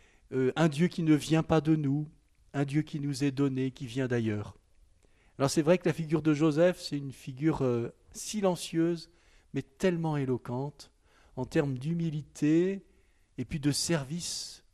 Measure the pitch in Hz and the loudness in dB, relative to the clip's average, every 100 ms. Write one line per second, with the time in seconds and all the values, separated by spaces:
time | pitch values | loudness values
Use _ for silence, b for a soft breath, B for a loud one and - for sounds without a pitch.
0 | b b b 131 127 151 165 143 175 - | b b b 0 0 2 2 4 0 2
1 | 160 147 - 160 160 160 151 156 139 143 | 2 2 4 0 2 2 2 0 2 -2
2 | 151 _ _ _ _ 143 139 151 151 151 | -4 _ _ _ _ -4 0 0 -2 -6
3 | 143 131 143 131 139 131 131 - 123 127 | -6 -2 -2 0 0 0 -4 -6 -8 -4
4 | 127 120 110 104 101 - _ _ _ _ | 0 0 0 -2 -6 -14 _ _ _ _
5 | _ _ _ - 139 170 151 180 180 160 | _ _ _ -2 0 2 4 4 2 -2
6 | 151 156 156 147 160 147 180 175 - 143 | -2 0 2 4 2 4 2 2 -8 -8
7 | 139 - 143 127 156 - 131 117 120 - | -8 -12 -14 0 0 2 2 0 -2 -10
8 | _ - - 214 190 170 - 165 170 165 | _ -14 -8 0 0 0 -4 0 0 0
9 | - b b b b 139 - - 190 165 | -8 b b b b -8 -8 -2 0 0
10 | 160 147 131 120 - 127 143 - - _ | 0 0 0 -2 -2 -6 -6 -10 -20 _
11 | b b b 127 120 160 143 127 147 170 | b b b -8 -2 0 0 -2 -4 -2
12 | 165 151 - - 151 165 185 196 - _ | -2 -4 -10 -2 2 4 2 -2 -10 _
13 | _ _ _ - 123 160 143 - - 165 | _ _ _ -10 -6 -2 0 0 0 -2
14 | 131 175 - - - - _ | -2 -8 -6 -8 -10 -16 _